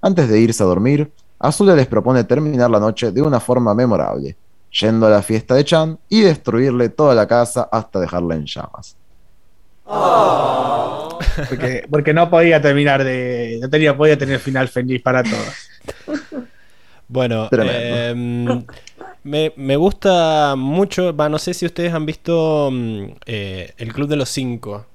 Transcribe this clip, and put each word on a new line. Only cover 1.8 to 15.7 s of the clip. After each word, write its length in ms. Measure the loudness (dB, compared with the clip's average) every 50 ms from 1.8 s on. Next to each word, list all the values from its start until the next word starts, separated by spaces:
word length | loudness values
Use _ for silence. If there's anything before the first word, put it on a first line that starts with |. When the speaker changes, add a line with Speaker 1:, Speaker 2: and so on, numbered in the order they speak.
| 4 2
Speaker 1:
propone 360 | 0 -2 0 2 2 2 2
terminar 460 | 2 0 0 0 -2 0 2 2 4
la 100 | 4 4
noche 320 | 2 2 -2 -2 -4 -2
de 100 | 0 0
una 180 | 0 2 0 0
forma 340 | 0 0 0 0 2 2 2
memorable, 640 | 2 2 2 2 0 0 -2 -4 -6 -8 -10 -12 -14 -20 -20 -20 -20 -20 -8 -6 -2
yendo 280 | 0 0 2 4 4 4
a 20 |
la 140 | 4 4 2
fiesta 320 | 0 -4 -4 0 0 2
de 100 | 2 2
Chan 320 | 2 2 0 0 0 -4 -10 -8 0
y 140 | 2 4
destruirle 680 | 4 4 2 2 -2 -2 0 0 2 2 2 0 0 0
toda 260 | 0 2 2 4 4
la 120 | 4 4 4
casa 400 | 2 2 2 0 -2 -6 -4 -2
hasta 280 | -4 -4 -4 -4 -4 -4
dejarla 360 | -4 -2 -4 -4 -2 -2 -4
en 100 | -4 -6
llamas. 500 | -10 -12 -14 -14 -14 -16 -20 -20 -20 -20 -20 -20 -20 -20 -20 -20 -20 -20 -20 -20 -20 -20 -20 -20 -20 -20 -20 -14 -8 -4 0 2 2 4 4 4 4 2 0 0 0 -2 -2 -2 -2 -2 -2 -4 -4 -6 -10 -10 -12 -10 -2 -2 0 0 0 -4 -6
Speaker 2:
Porque, 380 | -6 -4 -4 -4 -4 -6 -6 -2
porque 240 | -2 0 0 2 4
no 160 | 4 4 4
podía 320 | 4 4 6 6 4 4
terminar 420 | 4 4 2 4 2 2 2 2 0
de, 540 | -2 -2 -4 -4 -4 -4 -6 -6 -6 -8 -8
no 80 | -4 0
tenía, 260 | 0 2 4 2 2 4
podía 200 | 4 4 4 2
tener 220 | 0 -2 -4 -4
final 280 | -4 -4 -2 -2 -2 -2
feliz 340 | -2 -6 -4 -2 -4 -2
para 220 | 0 0 0 2 0
todos. 1200 | 0 -2 -4 -6 -10 -12 -16 -20 -20